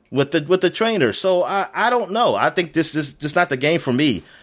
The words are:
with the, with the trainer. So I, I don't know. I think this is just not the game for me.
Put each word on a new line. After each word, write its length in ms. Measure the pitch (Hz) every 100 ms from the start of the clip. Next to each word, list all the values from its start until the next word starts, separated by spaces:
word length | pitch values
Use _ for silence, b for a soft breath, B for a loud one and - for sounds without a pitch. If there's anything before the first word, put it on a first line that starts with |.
| _
with 200 | 123 139
the, 120 | 165
with 160 | 151 185
the 80 | 180
trainer. 420 | - 220 220 -
So 300 | 196 190 180
I, 240 | 143 196 185
I 160 | 156 220
don't 220 | 247 185
know. 240 | 214 226 104
I 140 | 139
think 240 | 160 170
this 200 | 151 156
is 200 | 147 139
just 220 | - 147 175
not 140 | 175
the 80 | 135
game 220 | 143 165
for 140 | 139
me. 280 | 123 151 95 B B